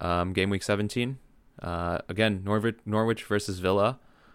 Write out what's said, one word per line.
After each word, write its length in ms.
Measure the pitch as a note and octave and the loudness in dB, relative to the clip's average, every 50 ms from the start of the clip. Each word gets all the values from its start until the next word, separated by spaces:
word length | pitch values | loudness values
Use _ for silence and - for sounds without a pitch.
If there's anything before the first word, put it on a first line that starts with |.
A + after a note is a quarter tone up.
Um, 320 | - F2 F2 F2 F2 F#2 F#2 | -2 0 0 0 0 0 0
game 160 | F#2+ F#2 G2+ | 0 0 2
week 140 | G2+ F#2 - | 0 -2 0
seventeen. 540 | - G#2 G2+ G#2 G2+ - B2 A#2+ B2+ C3+ - - - - - _ - - - | 0 0 0 0 -2 -2 -2 -2 -2 -4 -8 -14 -20 -20 -20 _ -20 -16 -10
Uh, 380 | - E2+ F2 E2+ F2 F2 E2+ - - - | -8 -6 -4 -4 -2 -2 -2 -4 -4 -4
again, 320 | F#2 G2+ A2 A2 G2+ F#2 F#2+ | 0 2 2 2 2 0 -2
Norwich, 360 | G2+ G#2 G#2+ G#2+ A#2 A2 - - | 0 0 2 2 0 -2 -4 -6
Norwich 380 | G#2+ G#2+ A2 A2 A#2 A2+ - - | -2 0 2 2 2 0 -2 -2
versus 360 | - G#2 G#2 - - F#2+ F2+ | 0 0 0 0 -2 -4 0
Villa. 400 | F2+ F2+ F#2+ G2+ G2+ A#2 C3+ - - - - _ - - | 2 2 4 4 4 2 0 -4 -14 -20 -20 _ -20 -20